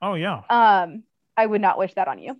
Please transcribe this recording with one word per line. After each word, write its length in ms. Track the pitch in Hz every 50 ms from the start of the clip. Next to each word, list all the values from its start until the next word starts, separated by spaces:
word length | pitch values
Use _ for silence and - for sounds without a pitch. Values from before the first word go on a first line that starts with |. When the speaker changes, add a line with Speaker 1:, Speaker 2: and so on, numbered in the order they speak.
Speaker 1:
Oh, 140 | 175 202 196
yeah. 260 | 160 165 202 170 113 - -
Speaker 2:
Um, 540 | 240 233 226 214 202 190 175 165 - 220 - _ _ _ _ _ -
I 80 | 220 226
would 160 | 214 214 208
not 160 | 208 220 -
wish 160 | - 190 180 -
that 140 | 196 190
on 100 | - 123
you, 180 | 92 - 151 -